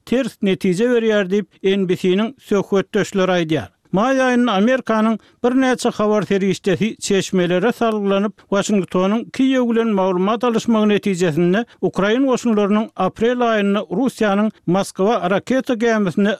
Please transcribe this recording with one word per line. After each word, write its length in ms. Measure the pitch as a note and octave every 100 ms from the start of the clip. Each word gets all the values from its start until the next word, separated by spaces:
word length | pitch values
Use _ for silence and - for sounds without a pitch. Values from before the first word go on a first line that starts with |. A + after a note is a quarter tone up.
| -
ters 320 | A#3+ A#3+ -
netije 440 | G3 F#3 F#3+ F3+ A#3+
berýär 440 | A#3+ A3+ G#3 F3+
diýip 180 | G#3 F#3 _
N 260 | F#3+ G3 F3+
B 60 | F#3
C-niň 380 | F#3 F#3+ A3+ -
söhbetdeşleri 920 | - G3+ - G3 - G#3+ E3 G3 F#3
aýdýar. 360 | F3+ D#3+ D3+ G2 _ _
May 260 | F3+ B3 C4+
aýynyň 340 | B3+ A#3+ B3
Amerikanyň 640 | G3 A3+ C4 - A3 A3 G#3+ _ _
bir 80 | A#3+ B3+
neçe 280 | C4 A#3+ A#3
habar 340 | - G#3+ G#3+
serişdesi 720 | E3+ G3 G3 E3+ G3+ F3 G#3+ -
çeşmelere 760 | - F#3+ - F#3+ F3 F3+ A3+
salgylanyp, 640 | - A3+ G#3+ G3 G3 G#3 - -
Washingtonyň 800 | G3 F#3 G#3 E3+ F#3 F#3+ A3+ -
Kiýew 400 | - C4 C4 A#3+
bilen 160 | A3+ A3+
maglumat 560 | G3 F#3+ F3+ G3 A3+
alyşmagy 460 | B3 A3+ - A3 G#3+
netijesinde 760 | G3+ G3+ F3+ F3+ D3 F3 G3 A#3+ -
Ukrain 440 | F#3 - G3 B3 C4+
goşunlarynyň 640 | A#3+ A#3+ G#3 G3+ G#3+ A3 -
aprel 440 | F#3 - A3+ B3
aýyny 400 | A#3 G#3+ G3+ G3+
Russiýanyň 720 | F3+ F3+ C4 - G#3+ G3 G#3+ - -
Moskwa 640 | F#3+ - - G3 A#3+ F3+
raketa 440 | G3 - C4 -
gemisine 640 | A3+ A#3 A3 F#3+ G#3 G3+